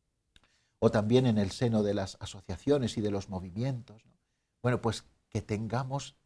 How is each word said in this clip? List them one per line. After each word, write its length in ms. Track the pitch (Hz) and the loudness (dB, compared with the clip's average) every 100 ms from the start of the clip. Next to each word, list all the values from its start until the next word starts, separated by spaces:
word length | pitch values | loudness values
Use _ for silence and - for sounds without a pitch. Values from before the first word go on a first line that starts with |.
| _ _ _ _ _ _ _ _ | _ _ _ _ _ _ _ _
O 120 | 113 | 4
también 360 | 113 107 123 127 | 4 4 4 4
en 120 | 107 | 4
el 140 | 98 | 0
seno 300 | - 120 110 | 0 0 2
de 120 | 104 | 2
las 240 | 101 95 - | 0 -2 -8
asociaciones 800 | - 98 - 87 135 143 117 - | -14 -14 -10 -6 0 2 0 -2
y 20 | |
de 100 | 104 | -2
los 200 | 98 95 | -2 -4
movimientos, 760 | 95 92 90 131 123 117 107 | -8 -8 -6 -4 -6 -10 -20
¿no? 80 | _ _ _ _ _ _ | _ _ _ _ _ _
Bueno, 200 | 123 120 | -2 0
pues 220 | 113 101 - _ _ | 0 -4 -8 _ _
que 100 | 107 | -8
tengamos 760 | - 107 110 117 131 139 - - | -4 -4 -2 -4 -4 -6 -8 -14